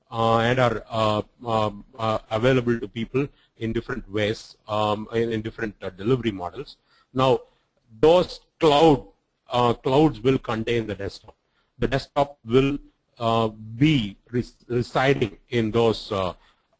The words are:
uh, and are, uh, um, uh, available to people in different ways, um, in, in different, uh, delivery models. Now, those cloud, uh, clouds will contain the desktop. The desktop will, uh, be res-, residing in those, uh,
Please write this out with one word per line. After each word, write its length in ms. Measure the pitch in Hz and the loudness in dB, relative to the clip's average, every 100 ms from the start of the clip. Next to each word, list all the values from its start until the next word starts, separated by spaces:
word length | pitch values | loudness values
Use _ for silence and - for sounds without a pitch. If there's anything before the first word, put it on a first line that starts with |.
| _ | _
uh, 280 | 117 113 113 | -2 2 4
and 200 | 117 127 | 2 2
are, 260 | 120 107 - | 2 0 -6
uh, 320 | 113 110 107 - _ 120 | -2 0 0 -4 _ -4
um, 380 | 110 107 101 - - | 0 -2 -4 -16 -6
uh, 200 | 110 107 - | -4 -4 -4
available 480 | 110 127 131 120 117 | 0 2 2 2 -2
to 100 | 120 | -4
people 380 | 117 113 131 143 _ _ _ | -8 -6 -4 -6 _ _ _
in 140 | 113 | -6
different 360 | 113 - 120 98 | -6 -6 -10 -8
ways, 460 | 104 104 113 - - - | -4 -2 -4 -10 -20 -6
um, 400 | 107 107 104 107 | -2 0 -2 -4
in, 180 | 117 117 | -4 -2
in 80 | 113 | -4
different, 340 | 110 - 113 - | -8 -8 -10 -8
uh, 80 | 95 | -12
delivery 400 | 92 104 131 113 | -6 -2 0 0
models. 460 | 95 87 110 147 - _ _ _ | -4 -8 -10 -16 -20 _ _ _
Now, 260 | 127 131 117 - _ _ _ _ 110 | 0 2 2 -2 _ _ _ _ 2
those 400 | 151 180 165 - _ - | 4 6 2 -6 _ 0
cloud, 460 | 160 143 165 139 - _ _ _ - | 2 6 6 4 0 _ _ _ -6
uh, 240 | 123 120 | 0 0
clouds 480 | 113 139 135 156 110 | 0 0 2 2 2
will 180 | 123 131 | 0 0
contain 480 | - 110 113 117 107 | -2 -4 -2 -4 -4
the 80 | |
desktop. 400 | 95 98 - - - _ _ _ - | -8 -10 -12 -20 -20 _ _ _ -6
The 100 | 113 | -4
desktop 500 | 135 - 147 143 - | -2 -4 -2 -2 -4
will, 340 | 113 123 139 143 - _ _ - | 0 2 2 -2 -10 _ _ -6
uh, 300 | 117 113 110 | -2 0 0
be 720 | 107 110 113 156 147 101 98 _ | -4 -14 0 2 2 -2 -10 _
res-, 260 | 120 - - - | -6 -6 -12 -8
residing 680 | 120 117 131 135 135 110 - _ | -6 -4 0 0 0 -2 -6 _
in 220 | 120 110 | -2 0
those, 420 | 113 117 107 - | 2 2 0 -4
uh, 220 | 101 90 - _ _ _ _ | -4 -4 -6 _ _ _ _